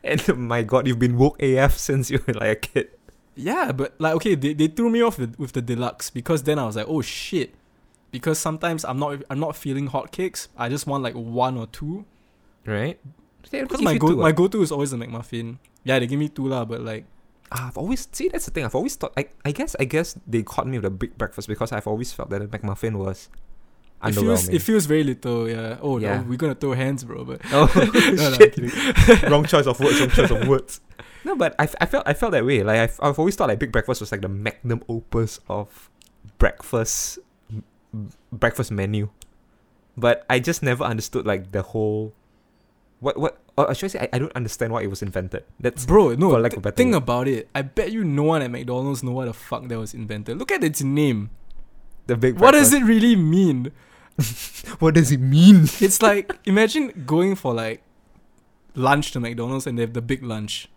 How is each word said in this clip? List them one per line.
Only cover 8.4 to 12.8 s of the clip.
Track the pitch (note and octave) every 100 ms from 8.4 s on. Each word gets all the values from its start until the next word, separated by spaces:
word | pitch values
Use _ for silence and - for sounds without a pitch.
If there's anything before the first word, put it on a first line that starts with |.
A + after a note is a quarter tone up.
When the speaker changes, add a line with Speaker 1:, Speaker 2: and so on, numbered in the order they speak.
| E3 D#3 E3+ E3
Speaker 2:
I'm | - B2+
not, | D3 C#3+ C3+
I'm | C3+
not | D#3 C#3+
feeling | C#3+ C3+ C#3
hotcakes. | C3+ - - F#3 - - -
I | A#2+
just | C#3 -
want, | C#3
like, | B2
one | A#2+ A#2 A#2 B2+ B2+
or | A2+
two. | - D3+ F#3 G#3 _ _ _ _ _ -
Speaker 1:
Right? | G#2